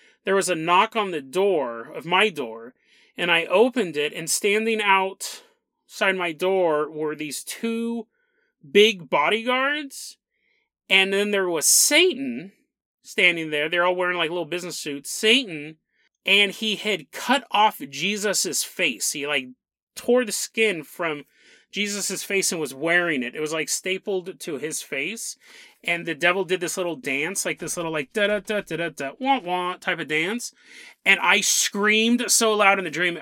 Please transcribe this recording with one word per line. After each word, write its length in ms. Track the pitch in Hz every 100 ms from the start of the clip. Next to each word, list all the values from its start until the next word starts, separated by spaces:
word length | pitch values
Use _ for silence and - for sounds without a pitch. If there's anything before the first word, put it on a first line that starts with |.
| _ _
there 120 | - 196
was 140 | 180
a 60 | 165
knock 400 | 160 180 226 226
on 140 | 196
the 120 | 160
door, 720 | 135 160 196 170 127 117 117 120
of 100 | 156
my 240 | 180 214
door, 460 | 151 120 113 117 - _ _ _ -
and 140 | 175
I 140 | 170 160
opened 520 | 185 247 247 185 147
it, 160 | 151
and 160 | 175 165
standing 500 | - 208 208 220 220
outside 1400 | 202 190 190 190 - - - _ _ _ _ - 202 185
my 160 | 175
door 600 | 151 185 190 170 151 151
were 240 | 156 156 151
these 280 | 151 139
two 640 | - - 226 226 233 233 220 _ _ _ _ _ 147
big 400 | 196 214 196 160
bodyguards, 1080 | 160 151 220 226 254 269 294 277 - - - _ _ _ _ _ _ -
and 240 | 190 190
then 200 | 196 208
there 180 | 202 185
was 160 | 160 -
Satan 840 | - - 294 370 220 131 120 190 - _ _ _ _
standing 480 | - - 180 170 160
there. 180 | 147 156
They're 180 | 175 180
all 100 | 180
wearing, 220 | 180 180
like, 120 | 160
little 160 | 175 156
business 320 | 175 175 -
suits. 320 | 156 143 -
Satan, 680 | - 220 254 226 156 151 160 _ _ _ _ -
and 260 | 196 247
he 240 | - 220 190
had 340 | 214 185 156
cut 340 | - - 269 -
off 280 | - 220 - 139
Jesus's 720 | 135 180 208 202 180 180 131
face. 520 | - - 170 104 -
He, 120 | 151 143
like, 220 | 143 127 - _ _ _ -
tore 300 | - 247 226
the 80 |
skin 500 | - - - 220 170
from 400 | - - 165 147 - _ _ _ _
Jesus's 500 | 190 208 202 185 185
face 300 | - 196 185
and 80 | 175
was 140 | 147
wearing 500 | 131 165 175 170 143
it. 100 | 123
It 60 | 156
was, 140 | 151
like, 160 | 160 156
stapled 680 | - 185 185 - 190 180 -
to 160 | - 147
his 240 | 151 151
face, 560 | - 139 156 226 - - - - - _ -
and 200 | 170 165
the 80 |
devil 300 | 147 175 185
did 160 | 170 180
this 160 | 175 -
little 220 | 175 151
dance, 480 | 143 135 160 196 185
like, 140 | 156
this 180 | 160 175
little, 160 | 165
like, 180 | 156 139
da-da-da-da-da-da, 1040 | 214 202 208 202 214 - 160 170 160 - -
wah-wah 580 | 262 269 175 180 180 180
type 220 | - 170
of 100 | 151
dance, 440 | 156 170 233 - - - - - - 190
and 120 | 190
I 180 | 180 202
screamed 920 | - - - 202 208 214 226 240 226
so 240 | - 226
loud 240 | 208 202 196
in 60 |
the 80 | 175
dream, 260 | 147 180 170